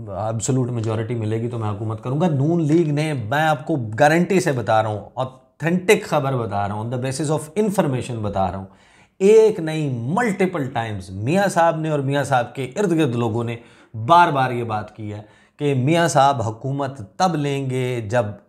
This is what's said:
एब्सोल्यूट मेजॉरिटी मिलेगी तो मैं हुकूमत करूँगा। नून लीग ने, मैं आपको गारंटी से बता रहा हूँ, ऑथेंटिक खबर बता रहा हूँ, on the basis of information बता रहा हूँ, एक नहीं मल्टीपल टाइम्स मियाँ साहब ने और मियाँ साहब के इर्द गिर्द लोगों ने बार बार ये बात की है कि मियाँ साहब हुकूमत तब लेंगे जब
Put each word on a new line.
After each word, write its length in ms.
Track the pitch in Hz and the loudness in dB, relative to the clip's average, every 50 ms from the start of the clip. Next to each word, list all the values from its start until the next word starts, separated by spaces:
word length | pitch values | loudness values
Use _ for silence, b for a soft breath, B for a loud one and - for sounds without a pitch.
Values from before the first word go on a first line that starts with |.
| 113 104 95 95 107 113 | -10 -10 -8 -6 -4 -4
एब्सोल्यूट 420 | 113 110 - - 131 131 123 117 | -4 -4 -2 0 0 0 0 0
मेजॉरिटी 440 | 120 117 107 113 110 113 113 113 123 | -2 -4 -2 -2 -2 -4 -4 -4 -4
मिलेगी 340 | 113 107 107 113 113 117 113 | -4 -2 -2 -2 -2 -4 -4
तो 100 | 117 113 | -4 -4
मैं 120 | 110 104 | -4 -4
हुकूमत 300 | 101 101 113 107 110 110 | -4 -4 -6 -6 -6 -6
करूँगा। 280 | - 127 139 151 180 170 | -6 -4 -2 0 0 0
नून 320 | 147 127 139 160 170 170 | 0 0 0 2 2 0
लीग 280 | 160 143 156 175 170 151 | 2 2 2 2 2 2
ने, 240 | 143 147 156 156 151 | 0 -2 -2 -2 -4
मैं 280 | 127 107 104 135 151 | -4 -4 -2 -2 0
आपको 340 | 160 156 151 143 147 - 165 | 2 2 0 0 -2 -4 -4
गारंटी 640 | 135 117 104 110 131 147 151 160 175 180 - 196 175 | -4 -4 -4 2 4 4 6 6 4 2 2 2 2
से 120 | - 165 | 2 2
बता 280 | 135 120 101 117 110 110 | -2 -2 0 2 2 2
रहा 120 | 110 110 | 2 2
हूँ, 200 | 104 98 - - - | -2 -6 -8 -10 -8
ऑथेंटिक 920 | 123 131 - - - _ _ _ - 143 170 180 180 180 - 208 202 - | -8 -8 -8 -8 -18 _ _ _ -4 -2 0 0 0 4 2 2 2 2
खबर 280 | - 170 147 135 135 135 | -2 -2 0 0 0 -2
बता 320 | 123 113 101 104 101 101 | -2 -4 -4 -4 -4 -2
रहा 100 | 98 104 | -4 -4
हूँ, 140 | 107 110 117 | -6 -6 -6
on 60 | 131 | -6
the 80 | 123 127 | -4 -4
basis 240 | 135 131 147 160 147 156 147 | -4 -4 -4 -2 -2 -2 -2
of 20 | 151 - - 214 | -4 -6 -2 -2
information 580 | 220 202 202 196 160 143 131 117 101 - 117 | 0 0 2 0 0 0 0 -4 -4 -6 -6
बता 300 | 113 107 101 95 95 95 | -6 -4 -4 -2 -2 -2
रहा 100 | 87 92 | -2 -2
हूँ, 120 | 98 95 - b b b b b b b b b - | -6 -10 -14 b b b b b b b b b 2
एक 400 | 190 202 220 220 220 208 202 175 | 4 8 8 8 8 6 4 0
नहीं 540 | 160 156 156 156 151 139 123 117 117 131 180 | -4 -4 -2 -2 -2 -2 -4 -4 -4 -2 0
मल्टीपल 520 | 240 247 220 190 - 185 180 180 156 135 | 0 0 0 0 0 0 0 0 -2 -6
टाइम्स 420 | - - 117 113 113 104 92 92 95 | -4 -4 -4 -4 -4 -6 -8 -10 -10
मियाँ 380 | 92 98 107 131 175 196 202 190 | -8 -6 -2 0 2 2 2 2
साहब 340 | - 170 165 170 160 156 | 4 4 4 4 2 0
ने 80 | 156 156 | -2 -2
और 100 | 151 143 | -2 -2
मियाँ 240 | 135 135 143 143 131 | 0 0 0 0 0
साहब 280 | 135 135 123 113 - - | 2 0 0 0 -2 -6
के 80 | 139 127 | -8 -8
इर्द 280 | 123 - 208 208 185 | -6 -4 -2 0 2
गिर्द 220 | 170 160 156 127 120 | 2 2 2 2 2
लोगों 300 | 120 120 113 104 117 117 | 0 0 0 -2 -2 -4
ने 140 | 113 117 - B B B B B B B | -4 -6 -10 B B B B B B B
बार 360 | 110 110 131 170 175 175 165 | -4 2 4 6 6 6 6
बार 200 | 147 135 131 123 | 4 0 0 0
ये 120 | 120 120 117 | 0 -4 -4
बात 260 | 113 107 107 104 - | -4 -4 -6 -6 -8
की 200 | - 113 107 104 | -12 -12 -10 -10
है 180 | 104 107 - b b b b b b - | -10 -12 -14 b b b b b b -4
कि 160 | 147 143 139 | -2 0 0
मियाँ 340 | 127 123 147 170 170 170 156 | 2 2 2 4 4 2 4
साहब 320 | 143 143 135 139 139 120 | 4 6 6 6 4 2
हुकूमत 760 | 104 113 110 - - 131 139 139 139 135 135 - 98 - _ - | -2 -4 -4 -6 -6 -6 -6 -4 -6 -6 -8 -10 -16 -10 _ 0
तब 160 | 185 180 160 | 0 0 0
लेंगे 640 | 147 143 143 139 139 135 131 127 131 127 127 127 120 | 0 -2 -2 -2 -2 -2 -2 -2 -2 -2 -2 -4 -6
जब 400 | 110 101 123 123 110 104 95 - _ | -4 0 0 0 0 0 -4 -12 _